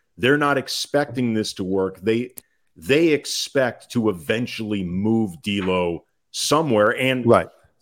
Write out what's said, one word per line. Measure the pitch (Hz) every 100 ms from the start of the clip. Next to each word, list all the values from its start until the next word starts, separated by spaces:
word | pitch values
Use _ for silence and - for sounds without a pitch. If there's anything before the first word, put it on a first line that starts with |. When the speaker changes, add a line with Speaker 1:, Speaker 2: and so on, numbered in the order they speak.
| _ -
Speaker 1:
They're | 120 147
not | 143 135
expecting | - - - 143 143 123 120
this | 110 104
to | -
work. | 92 95 95 -
They, | 101 113 123 - - _ _ -
they | 80 147 165
expect | 147 - - - 139 123 - -
to | 120 110
eventually | 87 73 113 123 - 107 104
move | 87 90 107 113 107 82
D'Lo | 104 101 92 92 87 82 - _ _
somewhere. | - - 147 156 107 104 120
And | 131 127 117
Speaker 2:
Right. | 101 - - _ _